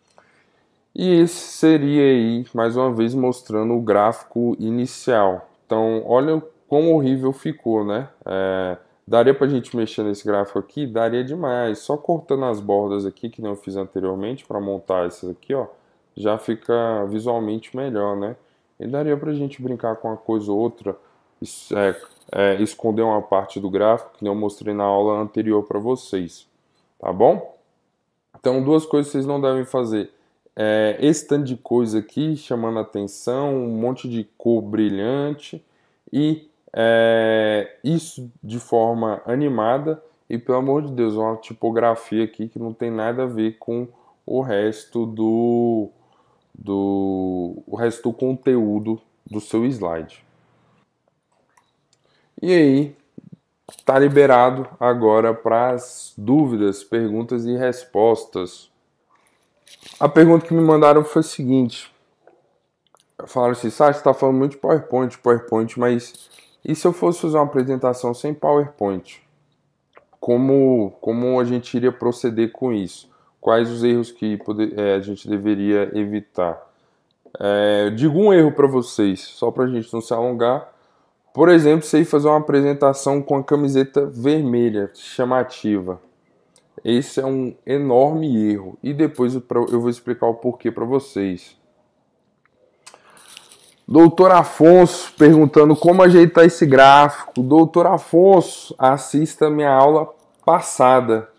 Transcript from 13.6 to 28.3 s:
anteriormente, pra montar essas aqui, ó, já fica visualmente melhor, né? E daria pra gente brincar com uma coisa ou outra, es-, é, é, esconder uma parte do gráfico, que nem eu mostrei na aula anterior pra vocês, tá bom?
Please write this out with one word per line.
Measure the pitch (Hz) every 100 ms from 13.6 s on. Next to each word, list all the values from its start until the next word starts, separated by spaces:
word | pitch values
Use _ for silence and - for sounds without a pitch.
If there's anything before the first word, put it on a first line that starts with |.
| -
anteriormente, | 98 95 95 95 95 101 135 _
pra | 104
montar | 101 98 - 92 87
essas | - 90
aqui, | 90 _
ó, | 135 120 - _ _ _ -
já | 104 110
fica | - 113 - 117 117 110 101
visualmente | 107 117 117 107 110 - 127
melhor, | 135 110 101 101
né? | 101 123 _ _ _ _
E | 113
daria | 143 151 143
pra | 151
gente | 147 139 135
brincar | 127 120 117 110
com | 117
uma | 110
coisa | - 110 104
ou | 101
outra, | 117 117 104 92 _ _ _ _
es-, | - - -
é, | 208 98 92 - _ _
é, | - 98 98
esconder | 107 - 113 107
uma | 113 107
parte | 101 98 98 -
do | 98
gráfico, | 95 104 117 - _
que |
nem | 104
eu | 101
mostrei | 104 101 107
na | 101
aula | 101 101 104 104
anterior | 107 - 110 104
pra | 101 104
vocês, | 110 127 - 95 87 - _ _ _ _ _ _
tá | -
bom? | 92 120 190 - - _ _ _ _ _ _ _